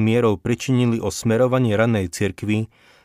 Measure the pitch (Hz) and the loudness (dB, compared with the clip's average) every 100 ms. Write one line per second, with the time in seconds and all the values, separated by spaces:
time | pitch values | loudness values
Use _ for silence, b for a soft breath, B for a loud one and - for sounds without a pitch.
0 | 110 117 117 98 117 120 - 127 123 113 | 2 2 2 0 -2 -4 0 0 0 0
1 | 104 - 113 113 127 127 123 104 117 110 | -4 -4 0 2 2 2 0 2 2 0
2 | 92 - 101 - 101 107 110 b b b | -2 -4 -4 -4 -4 -2 -4 b b b